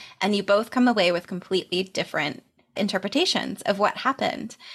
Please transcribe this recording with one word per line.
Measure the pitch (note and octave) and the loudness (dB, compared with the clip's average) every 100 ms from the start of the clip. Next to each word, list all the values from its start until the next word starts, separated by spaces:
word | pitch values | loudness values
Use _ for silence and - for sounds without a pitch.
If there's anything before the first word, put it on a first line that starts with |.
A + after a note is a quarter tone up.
| - - | -16 -4
and | G3 | 0
you | G3+ | 0
both | F#3+ G3+ A3+ | 4 2 2
come | B3 B3 | 2 4
away | G#3+ F3 | 4 4
with | E3+ - | 2 -2
completely | F3+ - F#3+ - F3+ | -10 -2 -2 0 -4
different | F#3 - - E3 D3 - _ _ _ - | -2 -4 -4 -2 -4 -6 _ _ _ -4
interpretations | G3+ F#3+ G3+ C4+ F4+ - - G3 | -2 -2 -2 0 2 0 -2 -4
of | - G3 | -2 0
what | G3+ - | 0 0
happened. | B3 C4+ - - A3 - - | -2 0 -2 -4 -10 -14 -18